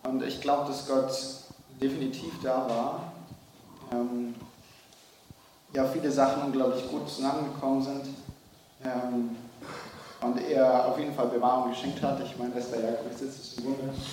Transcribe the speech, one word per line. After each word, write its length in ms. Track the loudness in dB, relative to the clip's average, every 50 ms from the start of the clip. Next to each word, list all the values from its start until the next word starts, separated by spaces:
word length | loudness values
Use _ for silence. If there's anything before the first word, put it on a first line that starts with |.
Und 200 | -2 -2 -2 0
ich 200 | 0 -2 -4 -2
glaub, 240 | 2 2 4 4 2
dass 200 | -2 -4 -6 -2
Gott 240 | 2 2 2 2 2 -2 -4 -4 -6 -10 -12 -14 -18 -20 -20 -20 -20 -6 0
definitiv 540 | 0 0 2 2 -2 -2 -2 -4 -8 -8 -8 -4
da 260 | 0 2 2 2 2 0
war. 440 | 0 0 0 0 -2 -4 -8 -10 -12 -14 -16 -16 -18 -18 -18 -20 -20 -20 -20 -20 -20 -18 -8 -4
Ähm, 420 | 0 0 0 0 0 -2 -2 -4 -6 -10 -12 -16 -18 -20 -20 -20 -20 -20 -20 -20 -20 -20 -20 -20 -20 -20 -20 -20 -20 -20 -20 -20 -20 -20 -20 -6
ja, 140 | 0 2 2
viele 240 | 2 2 0 0 2
Sachen 320 | 6 6 6 6 6 2
unglaublich 440 | 0 0 2 4 4 4 2 0 -2 -2
gut 180 | -4 -4 -4 -6
zusammengekommen 760 | -4 -2 0 0 0 0 -2 -4 -4 -2 0 2 2 2
sind. 260 | 2 0 -2 -4 -6 -8 -10 -10 -12 -14 -16 -16 -20 -20 -20 -20 -20 -20 -20 -8 -6
Ähm, 520 | -2 -2 0 0 0 0 0 0 0 -4 -8 -10 -16 -16 -16 -14 -12 -10 -10 -12 -12 -14 -14 -16 -16 -10 -4
und 180 | -2 0 0 0
er 460 | 2 2 6 8 8 8 8 6 6
auf 120 | 4 2 0
jeden 160 | 0 -2 0
Fall 140 | 0 0 2
Bewahrung 420 | 2 4 4 6 6 4 4 0
geschenkt 320 | -2 -2 -4 -4 -2 0
hat. 180 | 0 0 0 0
Ich 160 | -2 -6 -6
meine, 180 | -4 -4 -4 -2
dass 160 | -4 -4 -2
der 100 | -2 0
Jakob 320 | 0 0 0 -2 -4 -6
sitzt, 260 | -6 -6 -6 -6 -6 -8
ist 220 | -12 -10 -10 -6
ein 40 | -2
Wunder. 300 | -2 -2 -2 -2 -4 -4 -6 -6 -8